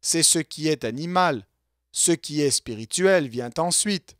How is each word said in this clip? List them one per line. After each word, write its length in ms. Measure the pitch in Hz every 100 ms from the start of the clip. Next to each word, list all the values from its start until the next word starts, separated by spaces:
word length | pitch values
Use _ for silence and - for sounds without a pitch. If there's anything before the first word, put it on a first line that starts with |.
C'est 220 | - 165
ce 140 | 151 170
qui 300 | 151 - 156
est 160 | 143
animal. 640 | 117 120 165 180 180 131 95 _ _ _ _
Ce 200 | - -
qui 300 | 165 - 147
est 100 | 143
spirituel 760 | - - 107 113 - 185 185 139
vient 260 | 117 123 143
ensuite. 600 | 170 170 208 190 - _